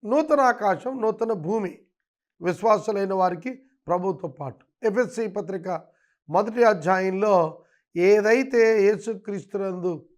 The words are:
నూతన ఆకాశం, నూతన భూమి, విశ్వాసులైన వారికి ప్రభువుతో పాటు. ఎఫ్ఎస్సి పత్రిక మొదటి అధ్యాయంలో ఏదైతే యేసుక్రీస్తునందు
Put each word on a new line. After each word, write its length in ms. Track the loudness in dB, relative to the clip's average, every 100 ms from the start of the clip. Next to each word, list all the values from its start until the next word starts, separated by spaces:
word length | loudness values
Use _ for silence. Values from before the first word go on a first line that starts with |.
| 0
నూతన 300 | -2 2 2 2
ఆకాశం, 420 | 2 0 -2 -4 -4
నూతన 300 | -4 -2 -4 -4 -4
భూమి, 260 | -4 -4 -10 _ _ _ _ _ _
విశ్వాసులైన 720 | -6 -2 2 2 0 -4 -2 0
వారికి 300 | 0 -2 -10 -12 _ _ -4
ప్రభువుతో 400 | -2 -2 -6 -10 -12
పాటు. 240 | -14 -14 _ _ -4
ఎఫ్ఎస్సి 380 | 0 -2 -2 -6 -6
పత్రిక 320 | -8 -10 -8 -8 -10 _ _ _ -4
మొదటి 320 | -2 -2 2 4
అధ్యాయంలో 640 | 4 0 0 0 -2 2 4 2 -4 _ _ _ 0
ఏదైతే 680 | 4 4 4 2 2 4 4 6 4
యేసుక్రీస్తునందు 1080 | 2 -4 -10 -8 -10 -8 -6 -6 -4 -4 -6 -10